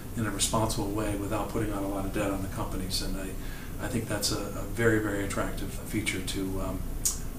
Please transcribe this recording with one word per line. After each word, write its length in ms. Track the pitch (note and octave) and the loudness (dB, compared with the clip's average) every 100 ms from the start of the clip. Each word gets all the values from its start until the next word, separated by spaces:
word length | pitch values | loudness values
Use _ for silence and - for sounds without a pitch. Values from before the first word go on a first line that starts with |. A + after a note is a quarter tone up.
| - - | -6 -2
in 100 | G#2+ | 0
a 40 | |
responsible 580 | G2+ - A2+ A2 - G2+ | 2 2 4 2 2 0
way 260 | G#2+ G#2 G2+ | 0 0 0
without 320 | G2+ G#2+ G2 | 0 -2 0
putting 220 | A2 G#2+ | 0 0
on 120 | G2 | 0
a 40 | G2 | 0
lot 160 | G2 | 0
of 80 | G2 | 0
debt 180 | G#2+ G2 | 0 0
on 100 | F#2+ | 0
the 60 | F#2+ | -2
companies. 540 | - G2 F#2+ F#2 - | -2 -2 -2 0 0
And 140 | F#2+ - | 0 0
I, 120 | - - - - - - | -2 -4 -4 -6 -6 -4
I 40 | G#2 | -2
think 200 | A2+ - | 0 0
that's 240 | G#2 - | 0 2
a, 80 | G#2+ | 0
a 220 | - - | -2 -2
very, 360 | - - A#2 G#2+ | -2 4 6 6
very 260 | G#2 G2+ | 4 2
attractive 460 | F#2+ - F#2+ - - | 0 0 0 0 -2
feature 500 | - - A2 - F#2 | -4 -2 0 0 0
to, 400 | - - F#2+ F#2 | 0 0 0 0
um, 220 | F2+ F#2 - - - - - | 0 -2 -2 0 0 0 -4